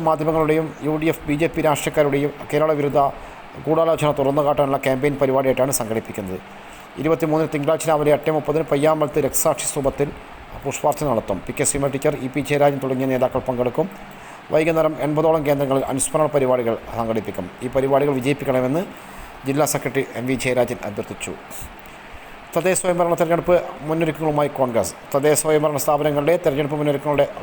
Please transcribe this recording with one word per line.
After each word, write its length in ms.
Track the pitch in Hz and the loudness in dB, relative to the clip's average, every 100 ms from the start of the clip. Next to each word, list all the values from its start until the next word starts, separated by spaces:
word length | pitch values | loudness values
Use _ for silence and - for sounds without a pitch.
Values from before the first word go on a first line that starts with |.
| 160 | 2
മാധ്യമങ്ങളുടെയും 580 | 156 156 160 151 156 160 - 143 | 0 2 2 2 2 0 -4 -4
യു 80 | 156 | 0
ഡി 80 | 160 | 0
എഫ്, 100 | - - | -2 -2
ബി 60 | 147 | 0
ജെ 80 | 165 | 0
പി 60 | 165 151 | 0 0
രാഷ്ട്രീയക്കാരുടെയും 640 | 139 - 156 147 143 143 - - | 0 0 2 4 2 0 -4 -2
കേരള 200 | 147 156 151 | 0 2 2
വിരുദ്ധ 220 | 143 143 139 - - - - - | 2 2 2 0 -14 -16 -16 -6
ഗൂഢാലോചന 460 | 139 156 165 160 147 143 | 0 2 4 4 2 2
തുറന്നുകാട്ടാനുള്ള 600 | 135 143 143 147 139 135 | 2 2 2 2 2 2
ക്യാമ്പയിൻ 300 | 135 131 143 135 | 0 2 0 2
പരിപാടിയായിട്ടാണ് 500 | 135 131 135 127 135 139 | 2 4 4 2 2 0
സംഘടിപ്പിക്കുന്നത്. 580 | 110 113 - 107 95 92 - - - - - - | -2 -4 -4 -8 -8 -8 -10 -18 -18 -20 -14 -4
ഇരുപത്തിമൂന്നിന് 500 | 143 160 160 156 156 | 0 2 2 2 0
തിങ്കളാഴ്ച 320 | 156 143 160 165 | 0 0 0 2
രാവിലെ 220 | 151 147 143 | 2 4 2
എട്ട് 140 | - 156 | 2 0
മുപ്പതിന് 280 | 139 151 151 | 0 0 0
പയ്യാമ്പലത്ത് 480 | 143 151 156 147 156 135 | 2 4 4 2 0 0
രക്തസാക്ഷി 400 | - 165 143 - | 2 0 0 -2
സ്തൂപത്തിൽ 380 | 151 135 - 143 - - - - - | -2 0 0 -2 -4 -16 -18 -16 -10
പുഷ്പാർച്ചന 420 | 139 - 147 143 147 | -6 -2 0 0 0
നടത്തും. 260 | 113 101 92 - | 0 0 -4 -4
പി 60 | 117 | -2
കെ 60 | 143 | 0
സീമ 160 | 143 139 | 0 -2
ടീച്ചർ, 200 | 135 151 143 127 | 0 0 -2 -4
ഇ 20 | |
പി 60 | 147 131 | -4 0
ജയരാജൻ 300 | 143 143 139 | 4 4 2
തുടങ്ങിയ 220 | 135 127 135 | -2 0 0
നേതാക്കൾ 280 | 127 127 131 - | 2 2 0 -2
പങ്കെടുക്കും. 400 | 123 123 120 175 - - - - - - | 0 0 0 -4 -6 -16 -18 -18 -16 0
വൈകുന്നേരം 420 | 151 160 160 156 151 143 | 2 2 2 2 0 -2
എൺപതോളം 360 | 151 160 160 147 | 2 4 4 2
കേന്ദ്രങ്ങളിൽ 360 | 139 139 135 - | 0 2 0 0
അനുസ്മരണ 340 | 135 - 156 151 | -2 0 0 2
പരിപാടികൾ 420 | 147 127 127 117 107 - 113 | 2 2 2 2 -2 -4 -4
സംഘടിപ്പിക്കും. 480 | 113 113 98 98 90 - | -2 -2 -4 -6 -8 -8
ഈ 40 | 123 | -4
പരിപാടികൾ 380 | 131 135 135 147 131 | 0 2 4 2 0
വിജയിപ്പിക്കണമെന്ന് 640 | 127 143 131 127 127 156 196 - - - - - 131 | 0 -2 0 0 2 -2 -4 -10 -18 -16 -16 -10 -4
ജില്ലാ 160 | 139 147 | 0 0
സെക്രട്ടറി 320 | 143 139 135 127 113 | 0 -2 -2 -4 -4
എം 60 | 127 | -2
വി 60 | 131 | -2
ജയരാജൻ 360 | 127 123 120 110 104 | 0 0 0 -2 -8
അഭ്യർത്ഥിച്ചു. 440 | 101 - 98 - 85 - - - - - - - - - - - | -8 -8 -8 -10 -12 -14 -14 -14 -16 -20 -20 -18 -18 -18 -20 -6
തദ്ദേശ 220 | 170 175 180 | 0 2 2
സ്വയംഭരണ 320 | 185 175 170 170 | 2 2 2 2
തെരഞ്ഞെടുപ്പ് 360 | 165 165 165 180 - - 147 | 2 2 4 2 2 -8 -4
മുന്നൊരുക്കങ്ങളുമായി 600 | 165 165 147 156 147 147 - | 0 0 0 0 2 0 0
കോൺഗ്രസ്. 340 | 127 113 92 - - | 0 2 0 -4 -4
തദ്ദേശ 220 | 143 147 147 | 2 2 2
സ്വയംഭരണ 360 | 160 151 151 143 | 4 2 2 0
സ്ഥാപനങ്ങളുടെ 500 | - 147 151 147 143 170 | 0 2 2 2 2 2
തെരഞ്ഞെടുപ്പ് 320 | 165 139 147 151 | 2 0 0 0
മുന്നൊരുക്കങ്ങളുടെ 460 | 147 139 147 143 139 - | 0 0 0 2 0 0